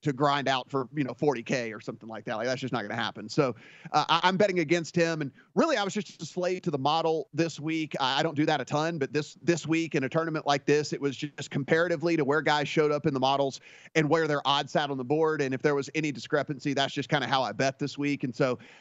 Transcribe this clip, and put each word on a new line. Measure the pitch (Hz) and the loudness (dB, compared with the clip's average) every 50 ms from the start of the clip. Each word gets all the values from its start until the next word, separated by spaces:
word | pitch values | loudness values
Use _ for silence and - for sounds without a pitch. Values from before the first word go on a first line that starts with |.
to | - 151 | -4 -4
grind | 131 123 151 143 139 143 131 135 | 0 2 2 2 2 2 2 0
out | 135 127 123 - | 0 0 -2 -2
for, | - 165 160 107 | -4 -4 -4 -4
you | 139 156 135 | -4 -4 -4
know, | 123 120 | -4 -2
forty | - 156 147 131 120 113 | 0 0 2 2 0 -2
K | - 147 127 117 113 | -2 -2 -2 -2 -4
or | 104 113 | -8 -10
something | - 135 113 - 110 113 | -10 -12 -12 -12 -12 -12
like | 110 104 - | -12 -10 -6
that. | 127 117 | -6 -4
Like, | 107 117 127 | -2 -2 -2
that's | 131 - | -2 -2
just | 135 120 | -4 -4
not | 127 117 | -4 -4
gonna | 101 104 110 120 | -4 -4 -4 -4
happen. | 110 101 - - 107 113 | -4 -4 -6 -8 -12 -4
So, | - 156 143 123 - - - - - - - 165 | 0 0 0 0 0 -6 -14 -20 -20 -20 -12 0
uh, | - 151 143 - | 0 0 4 4
I, | 156 170 170 | 2 4 4
I'm | 185 190 | 4 4
betting | 170 208 196 180 175 | 4 2 2 2 0
against | 160 139 170 175 156 - - | 2 2 0 0 0 -2 0
him. | 170 165 165 160 156 | 2 2 2 0 -2
And | 143 135 - - - _ - | -4 -6 -8 -12 -20 _ 0
really, | 185 302 330 277 | 2 2 4 2
I | 214 202 | 0 0
was | 190 - | -2 -4
just | 208 - - - - | -4 -6 -6 -10 -12
a | 165 | -12
slave | - - 180 180 180 185 180 | -10 -6 -4 -2 -2 -2 -2
to | - 170 | -4 -4
the | 147 135 | -4 0
model | 131 147 156 165 160 160 160 160 - _ | 0 2 2 2 2 0 0 0 -4 _
this | - 143 170 160 - - | 0 0 0 0 -2 -6
week. | 143 160 160 160 156 - - - | -4 -4 -2 -2 -2 -4 -2 0
I, | 135 127 135 147 | 0 2 2 2
I | 147 | 2
don't | - 147 | 0 2
do | 143 156 | 2 2
that | 160 156 135 | 2 2 0
a | 123 | 0
ton, | - 151 147 156 170 170 - | -2 -2 0 0 0 0 -2
but | 135 - | -4 0
this, | 123 147 147 - - - | 0 -2 -4 -4 -10 -4
this | 135 156 170 156 - 151 | 0 0 0 0 2 0
week | 160 165 165 151 - | 0 0 0 0 0
in | 147 | -2
a | 131 123 | -2 0
tournament | - 165 165 165 156 156 - 143 | -2 -2 -2 0 -4 -2 0 0
like | 143 139 - | 0 2 4
this, | - 143 151 147 - | 2 2 2 2 -2
it | 165 - | -6 -4
was | 139 143 123 | -4 -4 -4
just | - 147 147 - - 147 - | -4 -8 -8 -8 -10 -12 -6
comparatively | - 156 139 - 165 160 175 180 170 147 165 170 170 | -4 -4 2 2 4 4 4 2 0 0 0 0 2
to | 160 139 | 2 2
where | 131 143 156 | 2 2 2
guys | 135 156 151 147 143 - | 2 2 2 2 0 0
showed | - 165 151 151 | 2 2 2 4
up | 147 147 143 | 2 2 0
in | 160 135 | 0 0
the | 127 | 2
models | 131 135 139 139 139 135 - - - - - - - - - | 2 2 2 2 0 -2 -4 -8 -18 -20 -20 -20 -18 -2 0
and | 160 156 139 | 2 4 4
where | 165 165 160 | 4 2 2
their | 147 147 139 - | 2 0 0 2
odds | 135 143 143 151 - | 2 2 2 0 0
sat | - 170 147 139 | -2 -2 0 0
on | 139 131 | -4 -6
the | 127 | -2
board. | 123 147 160 160 156 156 143 | -2 0 2 2 2 2 0
And | 139 127 135 | -2 -2 -2
if | 123 | 0
there | - 147 143 | 0 0 0
was | 139 135 147 - | 0 -2 -4 -4
any | 160 156 151 | -4 -4 -2
discrepancy, | 131 120 - - 151 147 131 - 147 123 - 147 131 | -6 -6 -6 -2 -2 -2 0 -2 -6 -6 -4 -2 0
that's | 139 139 131 | 0 -2 -2
just | - 143 131 - | -2 -6 -2 0
kinda | 156 143 123 127 | 0 0 0 2
how | 143 165 139 | 0 0 0
I | 104 | -2
bet | 107 - 135 139 - - | -2 0 0 -2 0 -2
this | 143 139 - | -6 -6 -4
week. | 139 143 143 143 135 151 | -4 -2 -2 -2 -2 -4
And | 127 - | -6 -2
so | - 143 127 123 113 - - - - | 0 0 0 0 -4 -8 -20 -20 -20